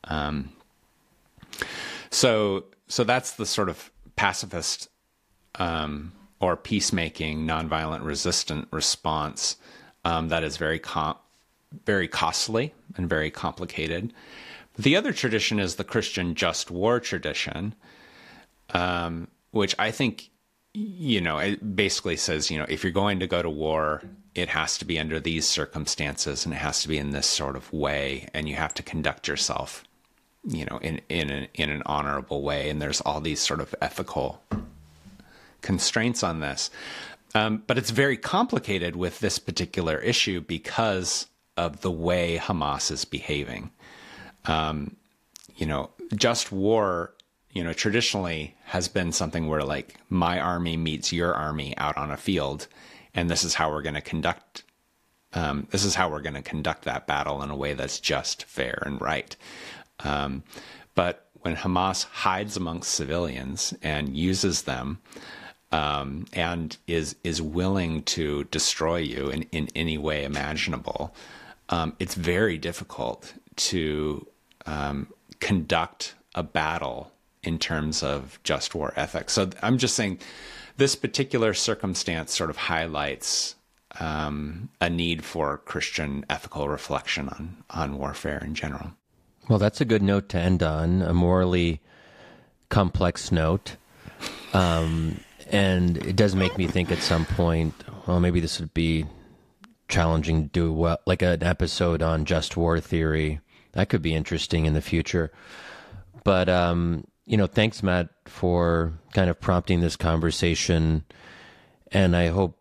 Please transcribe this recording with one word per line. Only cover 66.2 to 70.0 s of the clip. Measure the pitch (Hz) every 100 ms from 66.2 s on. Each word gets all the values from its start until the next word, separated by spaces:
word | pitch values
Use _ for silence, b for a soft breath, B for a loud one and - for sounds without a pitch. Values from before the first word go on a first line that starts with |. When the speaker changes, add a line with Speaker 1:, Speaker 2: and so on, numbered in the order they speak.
| -
Speaker 1:
and | - 85 85 78 - -
is, | 85 76 -
is | 85 80
willing | 78 82 92 98 85 80
to | - - 76 73
destroy | 69 - - - 80 85
you | 78 67 69
in, | 71 -
in | 82 76
any | - 82
way | 78